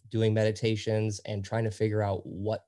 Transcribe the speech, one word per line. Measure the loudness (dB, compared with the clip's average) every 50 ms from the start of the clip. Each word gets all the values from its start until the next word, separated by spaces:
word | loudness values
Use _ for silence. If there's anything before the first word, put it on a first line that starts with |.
| _ -4
doing | 0 2 4 4 4
meditations | 4 4 2 2 2 0 0 0 0 0 0 0 0 0 0 -2 -4
and | -6 -6 -6 -6 -4
trying | -4 -2 -2 -2
to | -2
figure | -2 0 0 0 2 2 0
out | 0 -2 -4 -6
what | -8 -8 -6 -4 -4 -4 -4 _